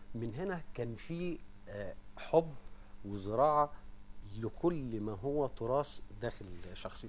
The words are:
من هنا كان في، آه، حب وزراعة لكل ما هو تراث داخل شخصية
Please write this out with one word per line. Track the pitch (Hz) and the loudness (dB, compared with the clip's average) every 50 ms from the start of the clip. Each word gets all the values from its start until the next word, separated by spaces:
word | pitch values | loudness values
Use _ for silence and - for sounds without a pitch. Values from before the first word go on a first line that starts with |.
| - - - | -8 -6 -4
من | 117 117 117 107 | -2 -2 -2 -2
هنا | 135 185 196 180 170 156 - - | -2 -2 0 -2 -2 -4 -4 -2
كان | - 117 117 117 | -2 -2 -2 -2
في، | 104 - - 165 170 180 175 165 - - - - - - - | -4 -4 -4 -2 -2 0 0 -2 -2 -6 -10 -10 -10 -10 -8
آه، | 101 101 101 92 - - - - - | -6 -4 -4 -4 -4 -6 -8 -10 -10
حب | - - - - 165 165 156 143 - - - - - - - - - - | -8 -2 6 6 6 6 6 -4 -6 -8 -8 -10 -10 -10 -10 -8 -8 -4
وزراعة | 101 101 101 95 101 107 117 143 156 151 147 143 - - - - - - - - - - - - 101 101 110 | -4 -2 -2 0 0 4 6 8 8 10 8 6 6 4 -6 -8 -10 -10 -10 -10 -8 -8 -8 -8 -6 -4 -2
لكل | 113 107 - - - 175 175 156 135 120 113 107 | -2 -2 -2 2 2 4 4 4 0 0 -2 -2
ما | 104 107 107 | -2 -2 -2
هو | 95 107 139 143 147 143 | -2 0 0 2 2 2
تراث | 123 - - 113 117 127 143 143 - - - - - - - | 2 0 -2 0 2 2 2 2 2 -2 -2 -4 -6 -8 -4
داخل | 117 117 - - 101 92 90 85 - 90 92 | -4 -4 -4 -4 -6 -6 -6 -6 -6 -6 -8
شخصية | - - 95 - - - | -6 -6 -4 -4 -4 -6